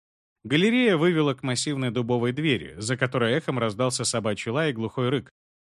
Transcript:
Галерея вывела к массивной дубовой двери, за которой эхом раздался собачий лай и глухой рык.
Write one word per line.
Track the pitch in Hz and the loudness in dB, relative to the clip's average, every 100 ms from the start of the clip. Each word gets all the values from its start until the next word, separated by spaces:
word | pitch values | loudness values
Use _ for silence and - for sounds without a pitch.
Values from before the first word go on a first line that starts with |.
| _ _ _ _ | _ _ _ _
Галерея | 110 143 214 240 240 165 | 0 2 4 4 4 4
вывела | 175 160 147 | 4 4 2
к | 127 | 0
массивной | 139 123 151 139 127 | -4 -2 -2 -2 -2
дубовой | 117 117 123 120 | -2 0 0 0
двери, | 127 156 110 73 78 | 0 0 0 -4 -8
за | 107 127 | -4 0
которой | 127 110 113 | 0 2 2
эхом | 143 160 131 | 0 -2 -2
раздался | 113 101 127 123 | -2 0 -2 -2
собачий | 117 117 107 104 - | -2 -2 -2 -4 -4
лай | 131 160 | -2 -2
и | |
глухой | 113 113 - 123 | -2 -4 -2 0
рык. | 135 - _ _ _ _ | -2 -4 _ _ _ _